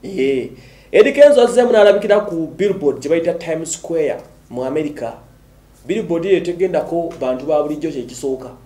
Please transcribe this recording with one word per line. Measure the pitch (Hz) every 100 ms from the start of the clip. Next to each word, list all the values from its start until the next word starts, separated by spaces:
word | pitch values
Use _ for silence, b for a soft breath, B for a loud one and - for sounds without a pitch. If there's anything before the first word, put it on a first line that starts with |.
Eh, | 127 190 135 135 113 B B B B
Eddie | 185 220
Kenzo | 277 294 285
azzeemu | 233 220 240
n'alabikira | 220 202 196 214 208
ku | 208 170 156
billboard | - 196 185 147 127
gye | 147
bayita | 165 165
Times | 170 160 160 165
Square | - - 165 147 - - - _
mu | 120
America. | 131 151 151 - 117 117 - _ _ _ _ _ 131
Billboard | 165 160 170 180
eyo | 180
tegendako | 170 175 185 160 - 170 165 -
bantu | 131 127 143
ba | 151
bulijjo, | 147 151 160
kye | 139
kisooka. | 117 - 139 131 127 120